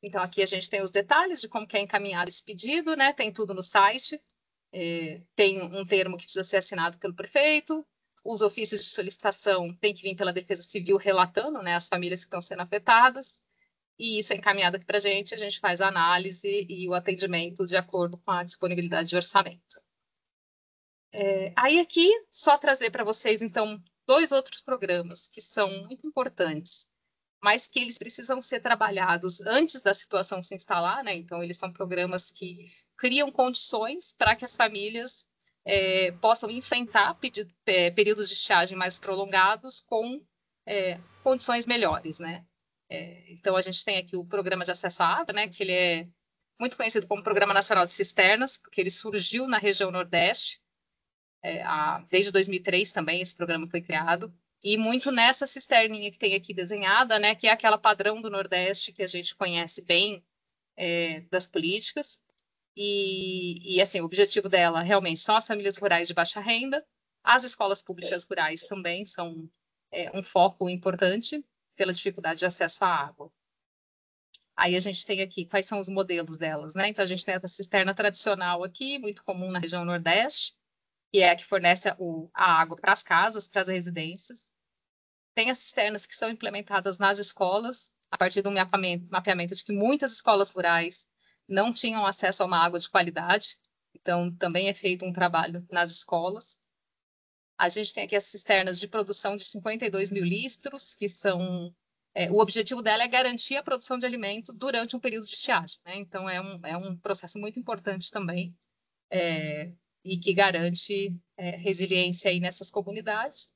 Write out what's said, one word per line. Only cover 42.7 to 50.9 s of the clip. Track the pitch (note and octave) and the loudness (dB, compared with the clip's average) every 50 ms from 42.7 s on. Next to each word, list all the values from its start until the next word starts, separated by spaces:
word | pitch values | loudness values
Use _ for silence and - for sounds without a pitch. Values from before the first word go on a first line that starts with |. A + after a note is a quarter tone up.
| _ _ _ _ | _ _ _ _
É, | - D#3+ E3+ F3 E3+ F3 _ - | -12 -12 -12 -14 -18 -20 _ -20
então, | E3+ E3+ _ G3 F#3+ | -20 -4 _ 0 2
a | F#3 | 2
gente | F#3 F#3+ F#3 - - | 0 2 2 2 2
tem | - G3+ | 2 0
aqui | F#3 F#3 F3+ - | -2 -2 -4 -10
o | F3+ F3 | -10 -8
Programa | F3 - G3+ F#3+ F#3 F#3+ F3+ F3+ | -6 -6 -4 -2 -2 -2 -2 -2
de | F3+ | -4
Acesso | F3 - - F3+ - - | -4 -4 -4 -4 -2 0
à | F3+ | 2
Água, | E3 F#3+ A#3+ - - G3 | 2 2 0 -2 -4 -2
né, | G#3 G#3+ | -2 -2
que | G#3+ F3 - G3+ | -4 -4 -8 -4
ele | F#3+ | -2
é | F3+ F3+ F3+ F3 E3+ E3 F3 F3 _ _ _ _ _ _ _ _ _ _ | 0 2 2 2 0 -2 -4 -10 _ _ _ _ _ _ _ _ _ _
muito | A#3 B3+ - | -6 -6 -4
conhecido | - B3 A3 A3+ A3 F#3 | -4 -2 0 0 -2 -2
como | F3 G#3 G3+ - | -2 -6 -4 -2
Programa | A3 G#3 G3+ G3+ G3+ G3+ | -2 0 2 2 4 4
Nacional | G3 G3+ - A3 F#3+ F3 | 4 4 4 4 4 4
de | F3 - | 2 2
Cisternas, | - G3 - - - F#3 F#3 G#3 A3 F3 F3+ - | 0 0 0 2 4 4 4 4 4 2 -2 -2
porque | - _ - - - | -4 _ -8 -4 -4
ele | F#3 F#3 | -2 -2
surgiu | F3+ - - A3 G3+ G#3 - - G#3+ A#3 C4 | -2 -4 -4 -4 -2 2 2 2 2 0 -2
na | C4+ A#3+ G#3+ | 0 -2 0
região | G3 G#3 G3 - G3+ F#3 | 2 2 2 2 0 0
Nordeste. | F3 F#3 F3+ F3 F3 E3+ E3+ F#3 A#3 - - - - - _ _ _ _ _ _ | -2 -4 -4 0 2 2 2 4 2 2 0 0 -2 -6 _ _ _ _ _ _